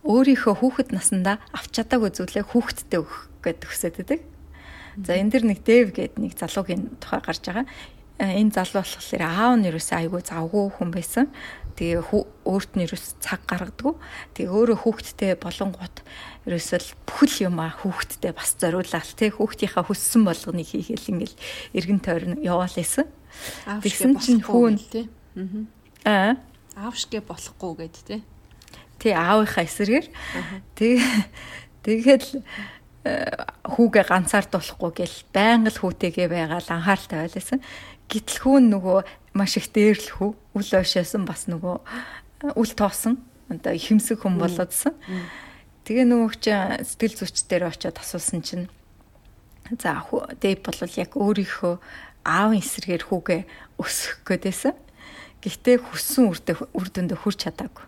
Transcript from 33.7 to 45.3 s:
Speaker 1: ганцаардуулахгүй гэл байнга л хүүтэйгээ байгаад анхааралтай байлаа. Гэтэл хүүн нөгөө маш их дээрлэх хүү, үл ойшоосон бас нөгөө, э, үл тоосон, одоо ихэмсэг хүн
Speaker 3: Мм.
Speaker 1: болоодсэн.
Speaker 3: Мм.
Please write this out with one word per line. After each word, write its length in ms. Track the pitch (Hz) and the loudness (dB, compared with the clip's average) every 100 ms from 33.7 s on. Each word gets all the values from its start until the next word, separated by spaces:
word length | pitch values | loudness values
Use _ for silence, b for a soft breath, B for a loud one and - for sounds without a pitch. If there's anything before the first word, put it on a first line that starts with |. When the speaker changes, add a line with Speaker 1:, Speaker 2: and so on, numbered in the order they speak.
| - 233 208 185 | 4 6 6 4
Speaker 1:
ганцаардуулахгүй 840 | 185 175 202 - 190 - - 170 | 2 4 0 0 -4 -6 -6 -6
гэл 240 | - 180 - - | -4 -8 -8 -4
байнга 400 | 190 214 233 220 | 2 6 6 4
л 100 | - | 0
хүүтэйгээ 460 | 185 175 180 - 180 | -4 0 -2 0 0
байгаад 400 | 170 160 170 - | 0 -2 -4 -4
анхааралтай 480 | 170 170 190 - 160 | -2 2 0 0 -6
байлаа. 360 | 165 - - 269 B B B B _ | -6 -8 -4 -4 B B B B _
Гэтэл 280 | 220 - - | -8 -6 -2
хүүн 220 | 262 277 240 | 4 8 8
нөгөө 260 | 196 185 185 190 B _ | 6 4 2 2 B _
маш 240 | 196 196 - | -2 0 0
их 140 | - | 0
дээрлэх 460 | - 208 208 - - | 4 6 4 0 -4
хүү, 120 | 202 214 _ | -4 -4 _
үл 160 | 202 202 190 | -6 2 2
ойшоосон 480 | 185 185 170 214 | 2 0 0 -2
бас 240 | 185 165 - | -4 -6 -6
нөгөө, 280 | 170 180 180 B 240 B B B _ 294 | -6 -6 -6 B -14 B B B _ -6
э, 80 | - | 0
үл 120 | 226 - | -2 2
тоосон, 480 | 202 - 226 254 - _ - | -2 0 -2 -2 -6 _ -12
одоо 240 | 170 - | -6 -4
ихэмсэг 480 | 170 - 214 - 220 | -4 4 4 4 -2
хүн 160 | 196 175 | 0 0
Speaker 3:
Мм. 40 | |
Speaker 1:
болоодсэн. 500 | 170 175 180 - 285 | 0 0 -2 -2 -4
Speaker 3:
Мм. 320 | - B 185 175 | -4 B -8 -8